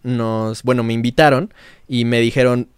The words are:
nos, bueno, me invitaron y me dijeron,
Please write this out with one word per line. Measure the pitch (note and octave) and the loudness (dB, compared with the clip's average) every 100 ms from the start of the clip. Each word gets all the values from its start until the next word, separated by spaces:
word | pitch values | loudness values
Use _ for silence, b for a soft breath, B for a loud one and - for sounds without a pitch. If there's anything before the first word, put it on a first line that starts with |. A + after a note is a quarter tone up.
nos, | B2 B2 A2+ A2+ A2 A2+ | -6 -4 -2 -2 -4 -4
bueno, | B2 B2+ | -2 0
me | A2+ | 0
invitaron | A2+ A#2+ - D3+ C3 G3 b b b b | -2 -2 2 2 2 -2 b b b b
y | B2+ A#2 | -2 0
me | A#2+ | 2
dijeron, | A#2 C3+ B2 B2 A#2+ | 2 2 2 0 -4